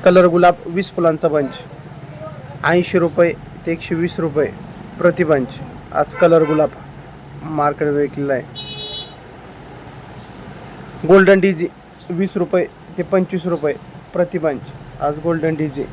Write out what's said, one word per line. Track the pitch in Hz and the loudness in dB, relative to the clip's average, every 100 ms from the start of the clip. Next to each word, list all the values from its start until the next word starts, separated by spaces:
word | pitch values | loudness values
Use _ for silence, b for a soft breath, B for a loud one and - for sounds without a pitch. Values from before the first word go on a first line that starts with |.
| 190 | 8
कलर | 180 180 | 8 6
गुलाब | 170 175 175 - | 8 6 4 -4
वीस | 175 196 | -6 -4
फुलांचा | - 165 160 170 | 0 2 2 2
बंच | 151 135 - - - - - - - - - - - | 2 0 -6 -16 -18 -18 -18 -16 -14 -14 -14 -16 -4
ऐंशी | 147 170 175 185 | 0 2 2 0
रुपये | 165 151 170 - - - - | 0 2 2 2 -12 -12 -6
ते | |
एकशे | 165 - 165 | -6 -4 -4
वीस | 170 - | -4 -4
रुपये | 165 143 135 - - - - - | -4 0 -2 -4 -16 -16 -18 0
प्रति | 175 170 | 0 2
बंच | 160 147 123 - - - - | 2 2 0 -8 -14 -16 -8
आज | - 147 - | -4 -4 2
कलर | 170 165 | 4 6
गुलाब | 156 151 151 - - - - - - - | 4 2 0 -2 -18 -18 -20 -20 -18 -16
मार्केटमध्ये | 156 156 147 143 151 143 | -8 0 0 0 -2 0
विकलेला | 143 143 139 | -2 -4 -2
आहे. | 131 - - 415 427 427 415 415 - - - - - - - - - - - - - - - - - - - 156 | -2 -4 -14 -12 -10 -10 -12 -14 -18 -20 -20 -20 -20 -18 -18 -18 -18 -18 -18 -18 -18 -16 -16 -18 -18 -16 -10 6
गोल्डन | 190 185 196 | 8 8 6
डीजी | 196 165 175 - - - - | 4 0 -4 -6 -20 -20 -10
वीस | 175 190 196 | -4 -2 -2
रुपये | 170 185 165 - - 175 | 0 0 0 -6 -16 -8
ते | |
पंचवीस | 175 190 180 185 175 | 0 0 0 -2 -2
रुपये | 165 147 - - - - | -2 -2 -4 -10 -20 -10
प्रति | - 175 175 | -2 -2 0
बंच | 156 131 - - - - | -2 -4 -10 -18 -18 -6
आज | 143 147 | -4 -2
गोल्डन | 160 165 160 160 | -2 -2 -2 -2
डीजे | 156 135 - | -4 -4 -8